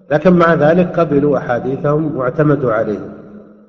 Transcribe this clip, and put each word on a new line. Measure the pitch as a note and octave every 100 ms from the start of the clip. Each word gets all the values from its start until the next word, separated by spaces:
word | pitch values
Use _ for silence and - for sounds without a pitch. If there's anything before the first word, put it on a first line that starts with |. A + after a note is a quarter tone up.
| _
لكن | D3 F#3
مع | F3 E3
ذلك | D#3 D3 F3 F3 -
قبلوا | D#3+ C#3+ D3 B2+
أحاديثهم | - A#2+ B2 C3+ D3 D3+ D#3 B2
واعتمدوا | B2+ B2 D3+ C#3+ B2
عليهم. | A2 G#2+ G2 G2 - - - - -